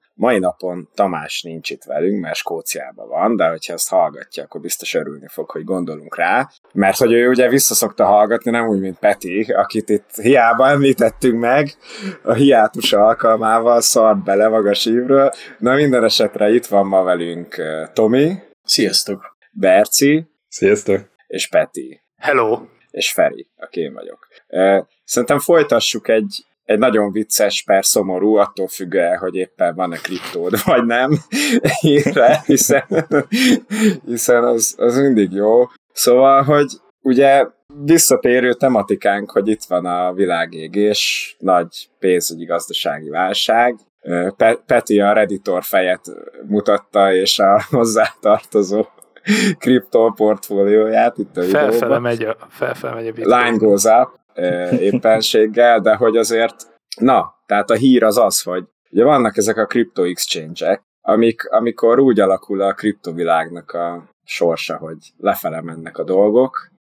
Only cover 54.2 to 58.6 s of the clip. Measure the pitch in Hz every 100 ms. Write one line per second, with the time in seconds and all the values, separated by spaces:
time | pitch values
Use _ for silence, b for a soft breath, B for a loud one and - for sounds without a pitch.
54.2 | _ - 90 87 90 87 95 98 110 110
55.2 | 110 110 110 110 120 113 107 107 117 113
56.2 | 110 113 113 - - _ _ - 123 117
57.2 | - - - 104 101 113 131 123 110 107
58.2 | 104 - - 92